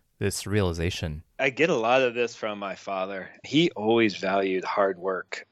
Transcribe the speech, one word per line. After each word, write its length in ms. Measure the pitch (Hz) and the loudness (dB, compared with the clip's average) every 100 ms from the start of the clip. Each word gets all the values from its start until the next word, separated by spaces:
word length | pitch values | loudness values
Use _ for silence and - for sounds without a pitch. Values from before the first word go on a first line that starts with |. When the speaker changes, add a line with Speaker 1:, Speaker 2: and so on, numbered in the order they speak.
| _ _ | _ _
Speaker 1:
this 280 | 104 - - | -4 -4 0
realization? 760 | 104 92 85 85 - 85 76 - - | 2 2 2 -2 -2 -6 -8 -12 -2
Speaker 2:
I 100 | 135 | -2
get 220 | 127 165 | 2 2
a 40 | 143 | 2
lot 280 | 113 131 | 4 4
of 100 | 127 | 4
this 240 | 117 117 - | 0 -4 -4
from 220 | 110 101 | -8 -6
my 160 | 101 92 | -8 -8
father. 560 | - 95 95 98 90 - | -6 -4 -4 -6 -10 -14
He 280 | - 147 170 | -2 2 2
always 460 | - 107 117 110 92 | 0 2 4 4 0
valued 460 | 95 98 98 92 | -2 0 0 0
hard 360 | 87 - 98 90 | -2 0 0 0
work 480 | 95 92 - - - | -4 -6 -6 -12 -4